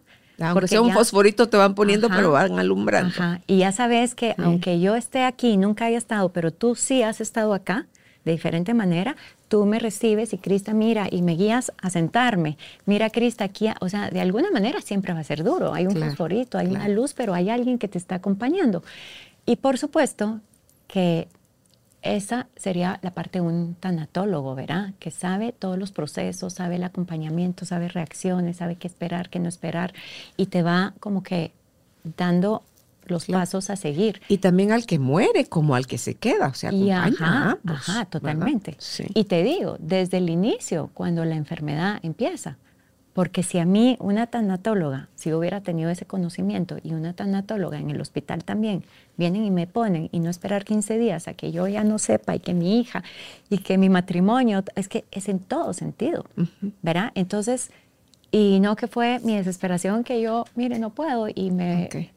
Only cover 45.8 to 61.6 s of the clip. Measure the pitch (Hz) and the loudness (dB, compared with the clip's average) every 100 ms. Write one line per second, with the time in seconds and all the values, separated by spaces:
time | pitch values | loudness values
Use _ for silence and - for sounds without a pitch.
45.8 | 165 175 - 190 175 - 196 196 165 - | -2 -4 -6 -4 -4 -4 -4 -2 -4 -8
46.8 | 160 160 165 175 202 196 196 214 156 151 | -6 -6 -6 -6 -2 -2 -2 -4 -4 -4
47.8 | 147 147 147 139 - 165 - 202 220 185 | -6 -6 -6 -8 -6 -6 -4 -2 -2 -4
48.8 | - - _ - 175 202 208 180 170 233 | -8 -20 _ -2 0 0 0 0 0 0
49.8 | 220 160 165 170 165 175 196 202 202 214 | 0 0 -2 -2 -2 -4 -4 -4 0 -2
50.8 | 208 226 233 165 - - 156 165 190 208 | 0 0 0 0 -6 -8 -6 -2 -2 0
51.8 | 214 214 - - - 165 - 175 170 233 | 0 0 0 0 0 -4 0 0 2 2
52.8 | 233 190 - - - - _ 196 - 190 | 0 -6 -10 -16 -20 -20 _ -4 2 4
53.8 | 190 180 180 175 196 254 233 196 190 208 | 6 4 2 2 2 4 2 0 -2 -6
54.8 | 196 220 - 202 208 185 - 285 247 175 | -6 -8 -8 -8 -4 -4 -4 -4 -4 -6
55.8 | 156 - 262 - - - 175 - 202 - | -8 -4 -4 -4 -6 -4 -4 -4 -10 -6
56.8 | 165 170 220 196 185 208 214 254 - _ | -2 -2 -2 -4 -2 -2 -2 -4 -6 _
57.8 | _ _ _ _ _ 214 202 190 202 214 | _ _ _ _ _ 4 6 6 4 2
58.8 | 226 240 240 247 226 208 185 180 185 175 | -2 0 0 0 0 -2 -2 -4 -2 -2
59.8 | 190 226 247 233 226 233 - 240 247 226 | 0 -2 -2 -2 0 -2 -4 -4 -4 -2
60.8 | 220 294 311 240 214 - 190 180 | -6 -4 -2 -2 -4 -4 -2 0